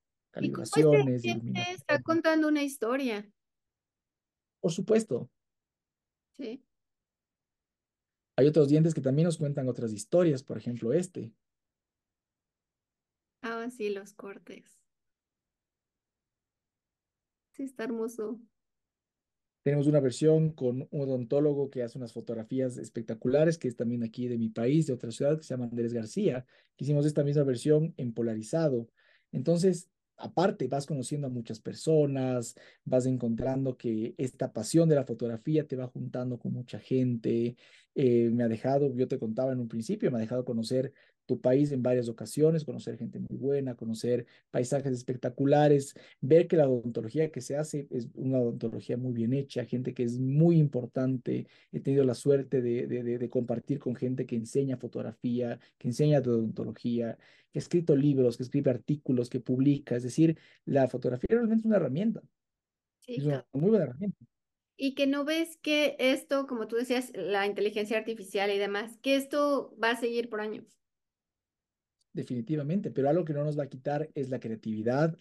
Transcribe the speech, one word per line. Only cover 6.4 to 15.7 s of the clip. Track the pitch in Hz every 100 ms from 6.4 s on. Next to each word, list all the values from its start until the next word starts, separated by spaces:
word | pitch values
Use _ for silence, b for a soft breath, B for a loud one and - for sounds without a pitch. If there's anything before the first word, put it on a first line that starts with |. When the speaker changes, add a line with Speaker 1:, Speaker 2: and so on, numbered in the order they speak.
| 226 269 _ _ _ _ _ _ _ _ _ _ _ _ _ _ _ _ _ -
Speaker 2:
Hay | 143
otros | 160 139
dientes | 156 165
que | 139
también | 131 143 175
nos | 160
cuentan | 143 139 127
otras | 120 117
historias, | 104 - 175 170 131
por | - 113
ejemplo, | 120 117 113
este. | 160 185 - 110 - _ _ _ _ _ _ _ _ _ _ _ _ _ _ _ _ _ _ _ _
Speaker 1:
Ah, | 226 226 240
sí, | 247 208
los | 196 196
cortes. | - 196 - 175 - _ _ _ _ _ _ _ _ _ _ _